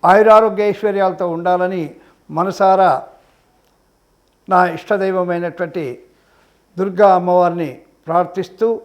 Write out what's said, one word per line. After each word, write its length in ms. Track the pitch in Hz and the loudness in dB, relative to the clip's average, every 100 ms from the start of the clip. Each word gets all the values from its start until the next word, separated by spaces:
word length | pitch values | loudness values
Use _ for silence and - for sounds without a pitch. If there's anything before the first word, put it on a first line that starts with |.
| 175 | 4
ఆయురారోగ్య 540 | 196 220 214 220 196 208 | 4 6 6 4 0 -4
ఐశ్వర్యాలతో 560 | 202 214 196 190 185 180 165 | -2 -4 -2 -2 -2 -6 -4
ఉండాలని 480 | 180 180 180 185 151 120 _ _ _ | -2 -2 -2 -4 -8 -12 _ _ _
మనసారా 600 | 151 185 185 196 190 185 131 - _ _ _ _ _ _ _ _ _ _ _ _ _ - | -6 -4 0 2 4 2 0 -6 _ _ _ _ _ _ _ _ _ _ _ _ _ -2
నా 100 | 185 180 160 | 0 2 -2
ఇష్టదైవమైనటువంటి 1080 | - 208 190 190 180 175 175 170 175 180 147 120 _ _ _ _ _ _ _ - | -4 -2 -2 -4 -4 -4 -6 -8 -8 -6 -8 -10 _ _ _ _ _ _ _ -8
దుర్గా 300 | 190 185 208 185 | -8 2 4 4
అమ్మవారిని 520 | 180 180 175 170 156 127 _ _ - | 2 0 0 -2 -8 -10 _ _ -4
ప్రార్థిస్తూ 640 | 165 180 185 185 - 226 226 | -4 -2 -6 -10 -4 -4 -4